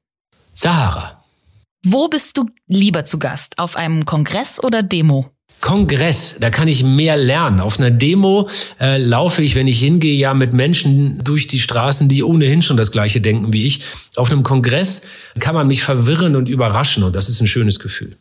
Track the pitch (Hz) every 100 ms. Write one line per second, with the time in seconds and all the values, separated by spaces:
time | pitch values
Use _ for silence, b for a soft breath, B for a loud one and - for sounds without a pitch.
0 | _ _ _ _ _ - 170 170 107 82
1 | 85 - _ _ _ _ _ _ 185 240
2 | 320 311 - - 233 - _ 190 196 170
3 | 139 160 147 143 - - 170 - 165 160
4 | 151 156 147 196 269 - 254 226 196 180
5 | 156 139 131 _ _ _ - 196 180 135
6 | 160 127 - - 117 110 160 131 131 135
7 | 160 151 127 147 156 95 98 - 123 120
8 | 139 190 196 196 202 B B B 131 135
9 | 123 120 175 165 147 131 131 117 139 170
10 | 156 143 135 135 127 123 139 175 143 139
11 | 143 135 127 151 135 131 117 120 131 139
12 | 143 135 123 165 139 156 170 127 107 113
13 | 104 104 110 110 107 110 127 139 B B
14 | B - 123 143 113 135 120 135 190 -
15 | B B B - 156 160 139 131 - 131
16 | 120 160 175 135 127 131 117 104 139 -
17 | 92 92 98 117 110 127 107 98 - -
18 | 104 -